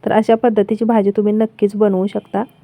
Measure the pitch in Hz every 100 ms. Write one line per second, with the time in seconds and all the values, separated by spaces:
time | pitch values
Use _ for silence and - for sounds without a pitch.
0 | 208 202 214 226 247 214 196 214 226 226
1 | 196 202 208 214 220 - 208 208 208 185
2 | 196 202 - 196 240 _